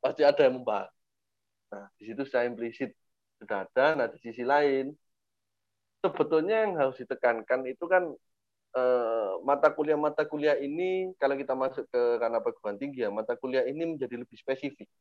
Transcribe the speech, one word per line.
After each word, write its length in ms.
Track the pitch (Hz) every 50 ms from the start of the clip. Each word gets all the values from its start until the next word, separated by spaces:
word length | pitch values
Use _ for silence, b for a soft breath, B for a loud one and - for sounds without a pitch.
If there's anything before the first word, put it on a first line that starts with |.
| -
Pasti 180 | 135 135 - 151
ada 180 | 143 143 - 151
yang 160 | 131 127 127
membahas. 300 | 123 120 107 101 95 - _ _ _ _ _ _ _ _ _ _ _ _ _ _ _ _
Nah, 160 | - 101 101 101 _
di 80 | _ 104
situ 160 | 110 113 110 139
secara 220 | 135 - 127 120 120
implisit 440 | 120 107 117 117 113 - 135 113 - _ _ _ _ _ _ _ _ _
sudah 280 | - - 110 98 95 -
ada. 180 | _ 127 131 151 160
Nah, 120 | 147 123 113
di 80 | - -
sisi 220 | _ 120 113 -
lain, 500 | 123 123 139 147 147 143 135 135 135 135 147 _ _ _ _ _ _ _ _ _ _ _ _ _ _ _ _ _ _ _ _ _ -
sebetulnya 640 | 185 - - 151 151 160 160 156 180 220 220 220 208
yang 60 | 185 160
harus 160 | 143 131 131 -
ditekankan 720 | 127 - 131 - - 123 117 113 107 - 127 127 135 127
itu 160 | 131 - 175
kan, 180 | 170 185 185 180 165 143 - _ _ _ _ _ _ _ _ _ _ _
eh, 560 | 127 127 127 127 123 120 113 113 113 110 98 95 87 90
mata 260 | 135 139 143 - 151
kuliah-mata 540 | 151 - 156 147 156 147 151 151 147 - 151 151
kuliah 300 | - 151 147 151 147 -
ini, 560 | 139 143 147 160 180 185 185 185 185 185 185 _
kalau 160 | 143 135 139 139
kita 140 | 139 127 131
masuk 300 | 131 131 135 131 - 113 -
ke 140 | - 123 120 120 120 117
ranah 220 | 117 113 117 117 110
perguruan 320 | 117 113 _ _ 107 104
tinggi 300 | 101 92 143 139 127 120
ya, 60 | 104 101
mata 220 | 107 110 - 120 120
kuliah 260 | - 135 127 131 123
ini 320 | 127 139 151 165 165 165
menjadi 200 | 147 131 120 120
lebih 200 | 120 120 _ - 110
spesifik. 500 | - - 135 135 - 143 - _ 104 _ _ _